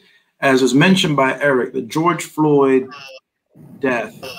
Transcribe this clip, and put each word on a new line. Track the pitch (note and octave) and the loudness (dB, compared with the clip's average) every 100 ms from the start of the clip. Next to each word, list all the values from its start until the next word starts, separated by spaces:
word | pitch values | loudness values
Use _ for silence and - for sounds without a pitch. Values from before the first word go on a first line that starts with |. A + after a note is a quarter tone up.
| _ _ _ - | _ _ _ -4
As | C3+ C3 | 0 2
was | C3 | 2
mentioned | C3+ F#3 F#3 E3 C#3 | 2 4 2 2 0
by | C3+ C3 | 0 0
Eric, | C#3+ B2+ B2 | 0 0 -2
the | C3 | -8
George | A#2 D#3 F3 E3 | -6 -2 -2 -2
Floyd | - - D3+ C#3+ C3+ C3 C3 - - - _ _ _ _ - - | -6 -2 2 4 4 2 0 -16 -20 -20 _ _ _ _ -20 -8
death, | C3+ A#2+ A2 - - | -4 -4 -8 -14 -18